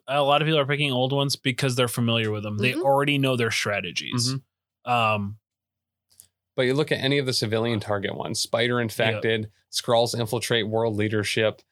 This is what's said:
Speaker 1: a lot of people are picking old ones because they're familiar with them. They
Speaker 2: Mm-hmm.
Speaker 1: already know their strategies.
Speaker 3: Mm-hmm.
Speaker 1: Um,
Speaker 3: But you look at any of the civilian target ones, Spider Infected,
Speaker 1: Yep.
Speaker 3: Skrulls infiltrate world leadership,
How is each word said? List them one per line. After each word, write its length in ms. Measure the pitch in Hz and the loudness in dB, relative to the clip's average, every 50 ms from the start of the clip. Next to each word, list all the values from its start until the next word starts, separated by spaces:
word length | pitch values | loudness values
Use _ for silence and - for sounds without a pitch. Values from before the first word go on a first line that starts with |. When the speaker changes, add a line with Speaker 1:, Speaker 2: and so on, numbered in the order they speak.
| _ | _
Speaker 1:
a 140 | - 139 147 | -2 0 2
lot 200 | 139 139 143 147 | 4 4 4 4
of 40 | 151 | 4
people 140 | 156 160 147 | 2 2 2
are 60 | 135 | 2
picking 260 | 135 147 143 151 139 | 0 0 0 0 0
old 200 | 123 123 131 131 | 0 0 0 0
ones 240 | 139 139 139 135 - | 0 0 0 0 -2
because 380 | - - 135 123 - 143 131 123 | -2 -2 -4 -2 0 -2 0 2
they're 120 | 131 123 | 2 0
familiar 420 | 117 - 127 117 117 117 117 110 107 | 0 2 0 0 2 2 0 0 -2
with 120 | 107 104 107 | -4 -4 -6
them. 140 | 104 104 | -6 -2
They 140 | 104 104 127 131 | 0 0 0 0
Speaker 2:
Mm-hmm. 80 | 320 | 0
Speaker 1:
already 360 | - 139 139 139 143 147 147 | 2 2 2 4 4 2 2
know 180 | 139 135 131 127 | 2 2 2 2
their 160 | 120 117 113 | 0 0 0
strategies. 840 | - - - 107 101 98 95 85 - - - - - 120 117 127 135 | -2 -2 -2 -2 -2 -4 -4 -6 -8 -8 -8 -4 -2 -2 -2 -2 -4
Speaker 3:
Mm-hmm. 580 | 135 _ _ _ _ _ _ _ _ - 123 | -6 _ _ _ _ _ _ _ _ -4 -2
Speaker 1:
Um, 460 | 123 117 113 107 107 104 101 101 107 - _ _ _ _ _ _ _ _ _ _ _ _ _ _ _ _ - _ _ _ _ _ - | 0 2 2 2 0 0 -4 -6 -10 -12 _ _ _ _ _ _ _ _ _ _ _ _ _ _ _ _ -20 _ _ _ _ _ -4
Speaker 3:
But 80 | 135 127 | 0 0
you 100 | 123 135 | 2 2
look 180 | 151 151 - | 0 0 0
at 80 | 143 123 | -2 0
any 180 | 135 135 143 | 2 0 0
of 80 | 143 131 | 2 0
the 80 | 127 117 | 0 -2
civilian 460 | - 123 104 113 110 113 120 117 104 | -2 -2 0 0 0 0 0 -2 -2
target 360 | - 107 104 101 95 - - | -2 -2 -4 -2 -2 -4 -4
ones, 240 | - 82 80 - - | -6 -6 -6 -4 -6
Spider 400 | - - - 117 120 120 123 120 | -4 -2 0 0 0 2 0 0
Infected, 600 | 117 110 - - 110 110 107 104 - 110 113 110 | -2 -2 0 0 0 0 0 0 0 0 0 0
Speaker 1:
Yep. 80 | 107 - _ _ _ _ - | -2 -8 _ _ _ _ -8
Speaker 3:
Skrulls 440 | - - 127 117 117 120 113 - | -6 0 2 4 4 4 2 0
infiltrate 500 | 120 117 104 127 120 - - 120 113 98 | -4 -2 -2 -2 -4 -2 0 0 0 0
world 280 | 110 110 113 117 113 104 | 0 0 0 0 0 0
leadership, 640 | 104 107 104 110 107 101 - - 113 110 107 104 - _ _ | 0 0 0 0 0 -2 0 0 2 2 0 0 -4 _ _